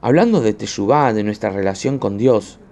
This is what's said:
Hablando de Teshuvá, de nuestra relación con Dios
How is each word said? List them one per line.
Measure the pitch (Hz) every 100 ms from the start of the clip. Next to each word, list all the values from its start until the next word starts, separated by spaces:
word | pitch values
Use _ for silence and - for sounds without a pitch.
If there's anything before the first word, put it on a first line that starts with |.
Hablando | 107 147 233 208
de | 113
Teshuvá, | 101 110 - 101 143 139
de | 107
nuestra | 104 104 107
relación | 98 98 98 131 139
con | 107 101
Dios | 123 113 - - -